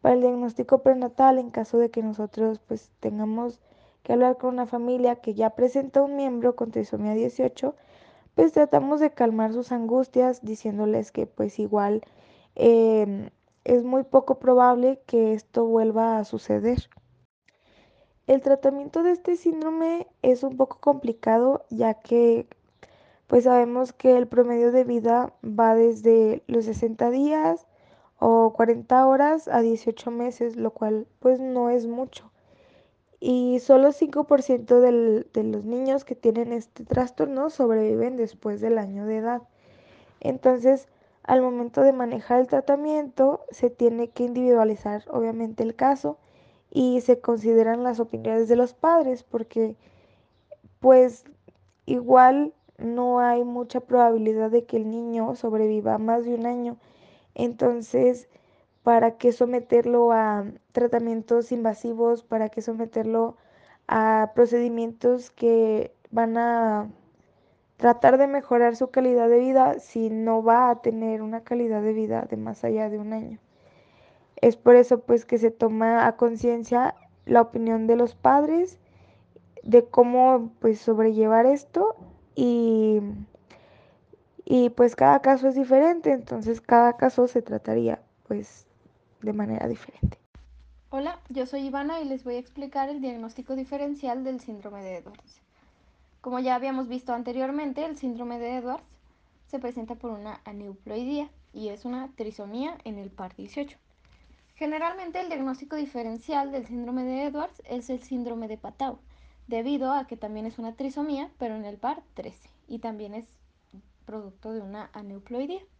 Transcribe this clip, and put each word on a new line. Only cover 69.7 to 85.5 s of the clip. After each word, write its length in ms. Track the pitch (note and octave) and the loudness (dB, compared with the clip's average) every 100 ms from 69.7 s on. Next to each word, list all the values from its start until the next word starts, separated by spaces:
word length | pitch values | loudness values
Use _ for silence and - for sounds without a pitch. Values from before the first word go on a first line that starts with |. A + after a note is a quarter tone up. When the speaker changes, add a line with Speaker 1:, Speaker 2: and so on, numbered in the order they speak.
| - | 0
Speaker 1:
si 300 | - A#3 A3 | -8 -6 -4
no 340 | A3 A3+ A3+ | -4 -2 0
va 260 | A3+ A#3 B3 | 4 4 4
a 120 | A#3 | 0
tener 400 | A#3 A3 A3+ A3 | -4 -4 -6 -6
una 200 | G#3+ A3+ | -8 -12
calidad 400 | A3+ A#3+ A#3 G#3+ | -6 -4 -2 -2
de 120 | G#3+ | -2
vida 340 | A3 G#3+ A3+ A3+ | -2 -4 -4 -6
de 80 | G#3+ | -8
más 260 | A3 G#3+ | -10 -6
allá 260 | A#3 A3 G#3+ | -4 -2 -4
de 100 | G#3 | -6
un 140 | G#3 | -8
año? 260 | A3 A3+ A3 _ _ _ _ _ _ _ _ _ - | -10 -12 -18 _ _ _ _ _ _ _ _ _ 2
Es 160 | A#3+ A3+ | 2 4
por 200 | A#3+ B3 | 8 8
eso, 240 | B3 A#3+ | 8 2
pues, 260 | - A#3 - | 2 -2 0
que 140 | A#3 | 0
se 100 | A3+ | 0
toma 560 | A3+ A3+ A3 A3+ A#3 A#3 | 0 -2 0 0 2 0
a 100 | A3+ | 0
conciencia 800 | A#3 A3+ A#3+ A#3 A3+ A#3+ B3+ - _ _ - | -2 0 -4 -4 -2 -2 -2 -6 _ _ 2
la 160 | A#3 | 4
opinión 460 | A#3 A#3 A3+ A3+ A3 | 4 -2 -2 -2 0
de 80 | A#3 | 2
los 180 | A#3+ | 0
padres 640 | - B3+ C#4 D4+ E4 F#4 - _ _ _ _ _ _ _ - | 0 2 4 2 -2 -4 -8 _ _ _ _ _ _ _ -18
de 200 | - A#3 | 4 4
cómo, 680 | A#3+ - A#3+ B3 B3+ B3+ A3+ _ | 6 2 4 6 6 4 0 _
pues, 200 | A3+ G#3+ | -2 0
sobrellevar 680 | - A3 A3 A3 A3 A3+ B3 | -2 0 0 2 2 4 4
esto 480 | C#4+ - E4+ G#4 - - - _ - | 2 -2 -2 -2 -4 -18 -20 _ -2
y, 640 | B3 A#3+ A#3 A3 A3 G#3+ G3+ G#3 G#3 _ _ - _ _ _ _ _ _ _ - - | 0 0 2 2 2 0 -4 -12 -16 _ _ -20 _ _ _ _ _ _ _ -20 0
y, 240 | B3+ A#3+ | 2 2
pues, 260 | A#3+ A#3+ - | 2 0 4
cada 260 | C4 C#4 | 4 6
caso 260 | C4+ C4+ | 4 2
es 80 | C4 | 0